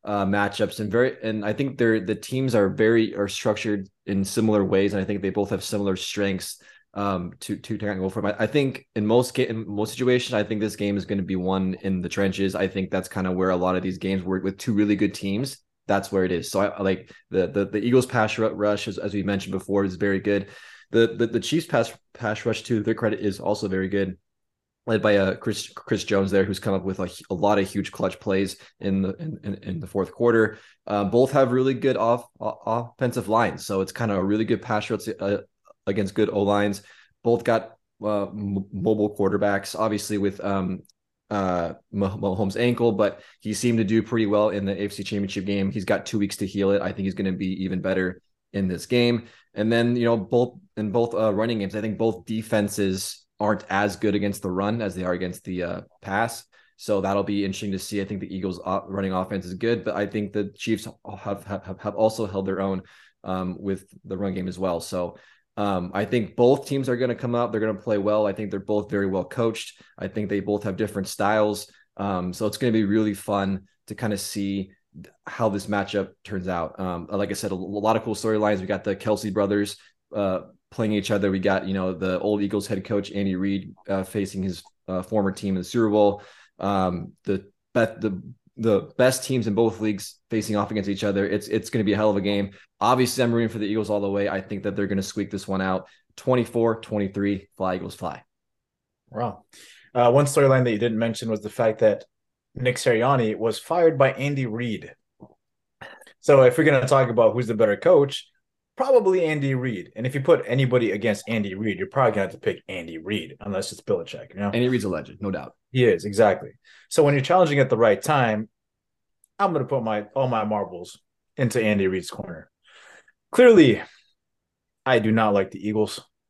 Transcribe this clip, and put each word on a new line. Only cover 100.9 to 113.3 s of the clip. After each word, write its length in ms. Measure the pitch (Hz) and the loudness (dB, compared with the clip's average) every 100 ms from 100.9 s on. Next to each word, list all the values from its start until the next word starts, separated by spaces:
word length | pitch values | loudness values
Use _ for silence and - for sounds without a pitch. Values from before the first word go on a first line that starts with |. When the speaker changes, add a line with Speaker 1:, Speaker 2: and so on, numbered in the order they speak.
| 110 | 2
Speaker 2:
mention 320 | 117 110 113 | -2 -2 -4
was 120 | 107 | -4
the 80 | 107 | -6
fact 300 | - 113 110 | 0 0 4
that 260 | 110 101 - _ _ _ _ - | 4 4 -6 _ _ _ _ -2
Nick 220 | 127 123 | -2 0
Sirianni 600 | 135 113 123 139 113 98 | 2 4 4 4 2 0
was 220 | 113 104 | -2 -2
fired 380 | - 170 165 143 | -2 4 4 6
by 140 | 135 | 4
Andy 320 | 123 143 139 123 | 4 -2 -2 -2
Reid. 480 | 110 120 101 - - _ _ - _ _ _ _ _ - - - _ | -2 -4 -4 -8 -20 _ _ -20 _ _ _ _ _ -20 -20 -20 _
So 220 | - 139 | 6 10
if 140 | 127 123 | 10 8
we're 60 | |
gonna 240 | 151 135 127 | 6 6 6
talk 220 | 139 127 | 4 4
about 240 | 113 113 | 4 4
who's 140 | 117 113 | 4 -2
the 60 | |
better 220 | 110 110 101 | 2 4 4
coach, 520 | 170 170 139 - - _ _ _ _ - | 6 6 6 -2 -12 _ _ _ _ -4
probably 480 | 262 254 190 185 165 | 4 6 6 2 2
Andy 300 | 151 139 131 | 0 0 0
Reid. 360 | 127 101 85 - | -2 -6 -10 -6
And 120 | 123 | -4
if 80 | 143 | -2
you 60 | |
put 240 | 135 165 - | 4 4 4
anybody 440 | 127 127 123 113 | 2 4 4 2
against 360 | 101 117 98 - | 0 0 -2 -2
Andy 280 | 113 101 95 | -4 -2 -4
Reid, 220 | 110 92 | -4 -4
you're 100 | 95 | -4
probably 240 | 135 123 | 2 2
gonna 100 | 104 | 2
have 100 | 95 | -2
to 60 | - | -2
pick 260 | 110 - - | -4 -4 -8
Andy 280 | 92 82 80 | -12 -10 -12
Reid, 380 | 85 101 78 | -6 -6 -6